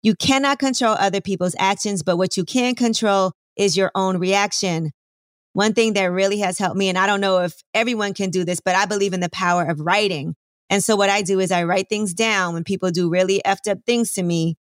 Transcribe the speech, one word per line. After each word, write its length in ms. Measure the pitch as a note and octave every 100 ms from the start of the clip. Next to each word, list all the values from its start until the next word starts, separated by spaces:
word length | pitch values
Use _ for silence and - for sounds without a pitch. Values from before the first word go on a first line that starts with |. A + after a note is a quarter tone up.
You 120 | G#3+
cannot 440 | - - C4+ C#4 C#4
control 360 | C#4 B3 A#3
other 280 | G#3+ G3 F#3+
people's 320 | G3+ F#3 F3+ -
actions, 440 | F#3+ G3 G#3 G3
but 160 | D3+ E3+
what 180 | F#3 -
you 80 |
can 300 | E3+ B3 B3
control 580 | A#3+ A#3+ A3 A3 G3 F#3 - _ -
is 220 | G3+ F3
your 120 | F#3+
own 240 | F#3+ F#3+ F#3
reaction. 720 | F#3 G3 G3+ - F#3+ E3 D#3 - _ _ _ _ _
One 180 | - G#3
thing 220 | G#3+ A3+
that 180 | G3+ F#3+
really 260 | F3+ G3 G#3
has 180 | G3 F3+
helped 180 | F#3+ F#3+
me, 140 | F#3+
and 80 | F#3
I 80 | G3
don't 140 | G3+
know 180 | G3 F#3
if 160 | F3+ - _
everyone 400 | G#3+ A#3 A3+ G3+
can 160 | G3 G3
do 160 | F#3
this, 160 | F3 F3
but 140 | -
I 100 | F#3
believe 300 | G3+ G3+ G3+
in 60 | F3+
the 100 | F3
power 340 | - F3+ F3
of 160 | E3 D3+
writing. 540 | D#3 G3+ G#3 D#3+ D3+ - _ _ _
And 160 | G3
so 120 | G#3 G#3
what 140 | G3+
I 120 | G3+
do 180 | F#3 F#3+
is 100 | F#3
I 140 | F3+
write 240 | E3+ F#3+ F#3+
things 260 | G#3+ G#3
down 400 | F3 A3+ G#3 F3+
when 80 | E3+
people 280 | E3 G3 F#3
do 200 | F3 F3
really 300 | F3+ F#3 G3
effed 240 | - G3 G#3+
up 80 | G3 -
things 260 | A#3+ A3
to 100 | -
me. 340 | F3 E3+ E3 D#3+